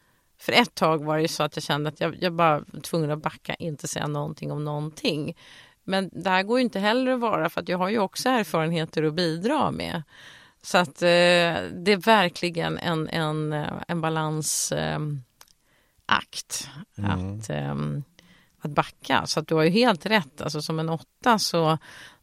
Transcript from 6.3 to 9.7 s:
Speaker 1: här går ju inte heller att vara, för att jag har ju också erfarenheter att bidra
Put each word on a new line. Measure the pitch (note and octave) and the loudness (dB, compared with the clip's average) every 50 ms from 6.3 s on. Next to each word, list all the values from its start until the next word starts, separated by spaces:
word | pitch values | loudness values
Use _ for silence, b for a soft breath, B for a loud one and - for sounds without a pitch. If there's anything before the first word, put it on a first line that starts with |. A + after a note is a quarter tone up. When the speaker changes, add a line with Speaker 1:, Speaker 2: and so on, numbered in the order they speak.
Speaker 1:
här | F#3 F#3 | 0 0
går | G3 G3+ A#3+ C4 | 2 2 2 2
ju | B3+ | 2
inte | A3 - G3 | 0 0 0
heller | G3 G#3 A3+ B3+ C4 B3+ | 0 2 2 2 2 0
att | B3+ B3 | 0 0
vara, | A#3 A3 G3 D#3+ D#3 E3+ | 0 0 0 0 0 -2
för | - F#3+ | -2 -4
att | F3 E3+ | -4 -2
jag | F3 F3 | -2 -2
har | F#3 F#3+ | 0 0
ju | A3 A#3 | 0 0
också | G3 F#3 - - - B3+ | 0 -2 -2 -2 0 2
erfarenheter | C4 A#3 G#3 - - E3 D#3 E3 E3+ D#3+ D#3+ E3 - E3 | 2 2 2 0 0 0 0 0 0 -2 -2 -2 0 0
att | D3+ D#3 D3+ | 0 0 2
bidra | F3 F3+ D#3+ D#3 E3+ F#3 A#3+ D#4 C#4+ A3 - | 0 0 0 0 0 0 0 0 2 0 0